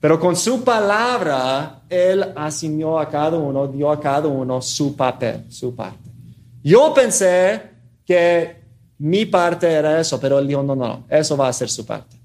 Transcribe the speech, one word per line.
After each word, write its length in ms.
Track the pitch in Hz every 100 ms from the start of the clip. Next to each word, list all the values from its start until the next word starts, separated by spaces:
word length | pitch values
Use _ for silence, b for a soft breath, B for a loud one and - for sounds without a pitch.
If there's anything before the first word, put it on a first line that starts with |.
Pero 180 | 151 160
con 160 | 175
su 300 | 170 - 254
palabra, 1160 | 247 226 202 208 240 247 170 135 127 135 156 - _
él 360 | 180 180 190 190
asignó 640 | - 151 151 160 151 156 160
a 100 | 151
cada 300 | 147 151 165
uno, 300 | 147 135 139
dio 200 | 135 143
a 120 | 147
cada 260 | 147 139 151
uno 340 | 135 127 127
su 360 | 123 - 143 -
papel, 480 | 131 120 120 113 -
su 280 | - 127 120
parte. 340 | 95 92 - - - - - -
Yo 280 | 143 202 302
pensé 680 | 302 247 - 190 180 185 214 - _ _ _
que 520 | _ 175 170 170 165 - - _ _ _
mi 280 | 147 185 214
parte 440 | 180 175 170 170
era 300 | 160 151 156
eso, 180 | 165 127
pero 220 | 135 139
él 80 | 139
dijo, 160 | 139
"No, 100 | 139
no, 140 | 135 120
no, 160 | - -
eso 280 | - - 143
va 100 | 135
a 60 |
ser 160 | 123 120
su 180 | - 110
parte. 300 | 107 - -